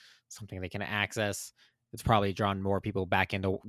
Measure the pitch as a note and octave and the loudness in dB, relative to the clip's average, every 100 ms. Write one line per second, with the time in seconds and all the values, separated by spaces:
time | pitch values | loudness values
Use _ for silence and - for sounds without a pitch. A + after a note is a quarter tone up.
0 | - - _ - G#2 F#2 F2+ G2+ G2+ G#2 | -20 -20 _ -18 -12 -8 -8 -6 -4 -2
1 | G2+ A2+ G#2 G2+ - _ _ _ _ A2+ | -2 0 -2 -2 -10 _ _ _ _ -6
2 | - A2 G2+ F#2+ G2+ G2 G2 G2 G#2+ F#2+ | 4 4 4 2 0 2 0 0 0 -2
3 | F2+ F#2+ F#2+ G2 F#2+ F#2+ | 2 2 4 2 0 -2